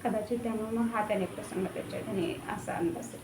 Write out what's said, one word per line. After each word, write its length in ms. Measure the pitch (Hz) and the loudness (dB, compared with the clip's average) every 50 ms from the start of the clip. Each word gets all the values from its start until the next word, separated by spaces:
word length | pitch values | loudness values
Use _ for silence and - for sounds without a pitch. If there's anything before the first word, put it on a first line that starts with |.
| - | 0
कदाचित, 340 | 240 233 214 208 - 240 233 233 | 2 2 2 2 2 0 0 2
त्यामुळे 340 | 226 220 214 220 220 226 | 0 0 0 0 0 2
मग 100 | 233 233 226 233 | 2 2 2 4
हा 120 | 214 208 | 2 2
त्याने 180 | 214 208 196 185 | 4 4 2 2
प्रसंग 400 | - - - - - - 185 190 | 0 -2 -6 -8 -4 0 0 0
त्याच्या, 340 | - - 156 - - - - | 0 0 -4 -6 -4 -4 -4
त्याने 420 | - 220 202 190 165 - - - - - | -2 0 0 2 2 2 0 -4 -4 -4
असा 240 | 208 202 - - - | -4 -4 -2 -2 0
आणला 260 | - 175 165 - - | 2 2 0 0 -2
असेल 200 | - - - - | -6 -8 -10 -12